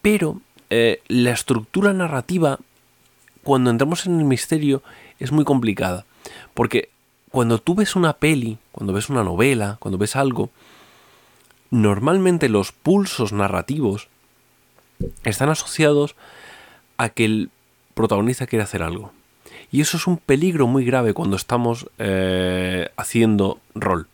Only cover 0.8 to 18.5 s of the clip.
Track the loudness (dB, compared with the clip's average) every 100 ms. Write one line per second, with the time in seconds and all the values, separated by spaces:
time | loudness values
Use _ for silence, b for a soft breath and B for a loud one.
0.8 | 2 0 _ 0 2 0 -2 -2 -2 0
1.8 | 0 0 -2 -4 -2 0 0 0 -10 _
2.8 | _ _ _ _ _ _ 0 2 4 2
3.8 | 0 -2 -2 0 2 0 0 -2 0 -2
4.8 | B B B B -2 0 2 2 0 -2
5.8 | -4 -6 -12 B B B B -4 0 0
6.8 | -4 _ _ _ _ -2 0 0 0 0
7.8 | 0 2 0 2 0 0 -2 -10 _ -8
8.8 | -4 -2 -2 -2 -2 2 2 2 -4 -6
9.8 | -8 -4 -2 0 -2 -2 -6 b b b
10.8 | b b b b b b b _ _ 2
11.8 | 2 2 2 2 2 2 2 0 0 _
12.8 | 2 2 0 -2 -2 0 0 -2 -4 -2
13.8 | -2 -2 -10 _ _ _ _ _ _ _
14.8 | _ _ -10 -6 -6 -2 0 -2 -4 0
15.8 | 2 4 0 -6 B B B B B B
16.8 | _ -6 -4 0 0 0 -4 _ _ _
17.8 | _ 2 4 4 0 -2 -2